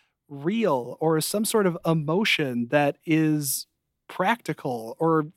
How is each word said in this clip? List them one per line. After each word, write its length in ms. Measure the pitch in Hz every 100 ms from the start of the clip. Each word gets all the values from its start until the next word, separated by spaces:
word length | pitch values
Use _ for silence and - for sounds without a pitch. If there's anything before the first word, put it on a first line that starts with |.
| _ _ _
real 680 | 143 147 226 208 135 120 -
or 220 | 160 160
some 240 | 156 208 214
sort 200 | 226 190
of 120 | 170 165
emotion 800 | 165 147 170 220 - 143 120 120
that 280 | 147 143 139 -
is 640 | 156 156 151 143 - - _ _ _ -
practical 840 | - 185 233 - 151 143 120 113 -
or 280 | 160 160 151